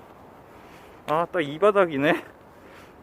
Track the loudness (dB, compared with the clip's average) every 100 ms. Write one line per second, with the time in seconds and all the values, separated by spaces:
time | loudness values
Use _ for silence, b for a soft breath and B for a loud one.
0 | -20 -20 -20 -20 -20 B B B B B
1 | -4 -2 -2 -4 -4 0 2 2 0 0
2 | 0 -2 -6 -20 -20 -20 B B B B